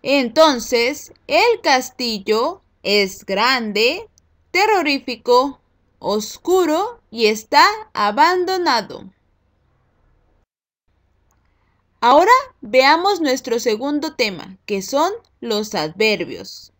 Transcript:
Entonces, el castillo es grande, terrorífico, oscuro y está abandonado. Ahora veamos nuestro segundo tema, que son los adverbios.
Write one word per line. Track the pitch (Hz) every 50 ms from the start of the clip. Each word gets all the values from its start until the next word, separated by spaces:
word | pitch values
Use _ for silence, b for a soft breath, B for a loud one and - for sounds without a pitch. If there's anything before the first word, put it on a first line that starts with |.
| -
Entonces, | 247 277 285 254 233 208 302 320 311 269 240 - - 254 233 233 254 294 - - - - _ _ -
el | 285 330 427 480 466 370
castillo | - 320 269 254 254 - _ - 254 233 220 202 190 - 214 220 247 311 370 - _ _ _ _
es | - - 202 208 196 190 190 - -
grande, | - 196 196 220 247 269 247 226 214 196 202 220 247 311 392 466 - _ _ _ _ _ _ _ _
terrorífico, | - 359 403 427 427 370 320 294 277 269 - - 240 220 _ - 240 247 262 285 269 _ _ _ _ _ _ _ _ _
oscuro | - - 202 214 208 - - - _ 320 359 370 359 330 302 330 403 480 480 - _ _
y | - 226 226
está | 208 220 214 - _ - 285 339 392 427 427 427 _
abandonado. | _ - 208 208 208 269 302 339 370 370 359 359 370 370 349 320 262 226 202 - - - - 185 _ _ _ _ _ _ _ _ _ _ _ _ _ _ _ _ _ _ _ _ _ _ _ _ _ _ _ _ _ _ _ _ _ _ _ _ _ _ _ _ _ _ _ _ _ _ _ _ _ _ _ _ _ _ _ _ _ _
Ahora | - 240 269 294 359 415 494 523 539 - _ _
veamos | - 214 214 254 262 277 311 339 349 403 415 349
nuestro | 320 269 254 262 - 247 226 240
segundo | - 247 214 214 254 285 294 294 285 320 302
tema, | - 240 214 185 160 - 185 190 _ _
que | - 208 196
son | 190 - 269 277 320 370 415 466 _ _ _ _
los | - 240 214 208 214 214 -
adverbios. | 180 151 156 165 190 214 220 208 170 175 139 127 - - - - - - - _